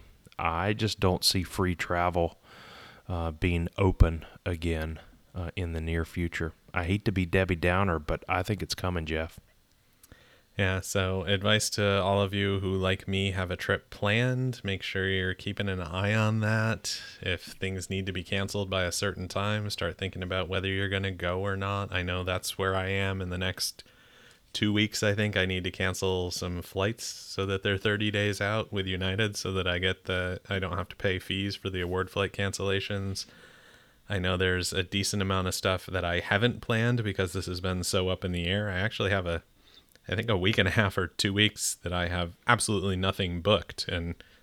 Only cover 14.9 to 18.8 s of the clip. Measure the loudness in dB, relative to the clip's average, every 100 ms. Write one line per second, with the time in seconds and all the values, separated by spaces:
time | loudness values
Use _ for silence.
14.9 | -2 0 0 0 -2 -6 -4 -2 -2 -4
15.9 | 0 2 4 4 4 2 2 2 0 -4
16.9 | -8 -10 -8 -4 -4 -6 -6 -4 -4 -4
17.9 | -4 -2 -4 -2 -2 -2 -2 -2 0